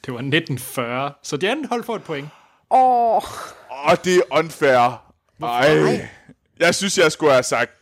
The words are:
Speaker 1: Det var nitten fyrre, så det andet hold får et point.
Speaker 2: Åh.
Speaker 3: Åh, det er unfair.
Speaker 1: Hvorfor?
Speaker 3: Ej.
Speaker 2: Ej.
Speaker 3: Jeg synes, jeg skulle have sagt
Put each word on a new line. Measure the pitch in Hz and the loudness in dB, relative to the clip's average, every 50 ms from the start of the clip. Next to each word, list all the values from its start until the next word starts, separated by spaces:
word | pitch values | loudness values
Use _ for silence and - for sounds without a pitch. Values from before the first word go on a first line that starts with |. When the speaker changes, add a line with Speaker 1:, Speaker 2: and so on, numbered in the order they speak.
| - | -10
Speaker 1:
Det | - 127 | -10 -10
var | 113 | -8
nitten | 127 139 131 165 165 - 147 123 | -6 -2 -2 -2 -2 -2 -8 -8
fyrre, | - - - - 123 117 120 131 139 139 139 _ _ | -8 -10 -8 -8 -6 -4 -4 -6 -6 -6 -8 _ _
så | - - | -10 -6
det | 139 180 | -4 -2
andet | 196 247 311 294 220 | -2 -4 -4 -4 -6
hold | 247 240 220 | -6 -6 -6
får | - 208 | -8 -10
et | 190 - | -10 -10
point. | - 160 139 139 151 - _ _ _ _ _ _ _ | -10 -10 -10 -10 -14 -18 _ _ _ _ _ _ _
Speaker 2:
Åh. | - 254 254 254 247 240 240 226 220 | 2 2 4 4 2 2 2 2 0
Speaker 3:
Åh, | 185 - - - - - - - - - - 123 135 143 151 175 175 - | 0 -2 -4 -12 -14 -14 -16 -18 -20 -20 -18 -14 -4 2 2 2 2 2
det | 180 185 | 2 2
er | 180 175 - 131 151 | 2 2 2 0 -2
unfair. | 160 165 151 - 156 139 131 123 120 123 123 113 _ _ _ _ _ _ _ _ | -2 -2 -6 -2 2 4 4 4 4 2 0 -4 _ _ _ _ _ _ _ _
Speaker 1:
Hvorfor? | - 117 120 | -8 -4 -2
Speaker 3:
Ej. | 123 127 147 156 156 | 2 2 4 4 4
Speaker 2:
Ej. | 151 151 - - - - - - _ - - _ _ _ _ _ | 2 2 0 -2 -6 -10 -18 -20 _ -20 -20 _ _ _ _ _
Speaker 3:
Jeg | 165 170 175 | 0 0 0
synes, | - 190 196 - 190 | 0 -4 -4 2 2
jeg | 175 156 156 | 2 2 2
skulle | - 160 151 135 | 2 2 4 4
have | 127 123 | 4 2
sagt | - 143 117 120 - _ _ | 2 -2 -2 -2 -4 _ _